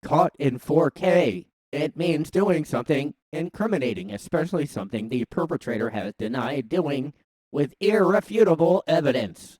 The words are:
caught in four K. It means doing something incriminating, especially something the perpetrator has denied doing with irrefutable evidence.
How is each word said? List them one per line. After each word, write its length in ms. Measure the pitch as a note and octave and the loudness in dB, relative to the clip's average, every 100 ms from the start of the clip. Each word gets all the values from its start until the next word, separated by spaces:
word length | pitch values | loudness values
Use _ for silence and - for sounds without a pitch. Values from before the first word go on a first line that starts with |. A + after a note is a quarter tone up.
caught 300 | - D3 F3+ - | 0 2 2 0
in 200 | C#3 B2 | -2 -2
four 340 | - D#3 D#3+ | 0 2 2
K. 560 | - F#3 F3 D3+ F2+ - _ _ | 0 2 4 2 -2 -10 _ _
It 260 | C#3 D3+ - | -4 -4 -2
means 340 | F3 D#3 D#3+ | 0 0 0
doing 340 | F3+ G3+ E3+ | 0 2 2
something 480 | D3+ A#2 B2 C#3 C#3+ - _ | 0 -4 0 -2 -2 -10 _
incriminating, 800 | D3+ E3+ - A3 F#3+ B2+ F#2+ F#2+ | -8 -8 -4 -2 0 -2 -4 -8
especially 540 | G2+ - E3 E3+ F3+ | -10 -4 -4 -2 -2
something 440 | D3 - G2 A2+ A2+ | -4 -6 -6 -6 -4
the 160 | B2 | -4
perpetrator 640 | A#2+ - D#3+ - - A#2+ A2+ | -4 -4 -4 -4 -4 -4 -4
has 240 | G#2 G3 - | -4 -8 -6
denied 520 | G#2+ B2+ A#2 C#3+ A2+ | -6 -4 -4 -4 -2
doing 440 | - D3+ C#3+ C#3 - _ _ _ | -2 0 -2 -6 -10 _ _ _
with 220 | D3+ D3 _ | -4 -4 _
irrefutable 1040 | G3+ A3 A3+ G#3 - G#3+ G#3 D#3+ E3 F3+ - | 2 4 4 2 0 4 4 6 4 4 2
evidence. 720 | E4 - - F#2 D#2+ - | 2 2 0 -2 -8 -20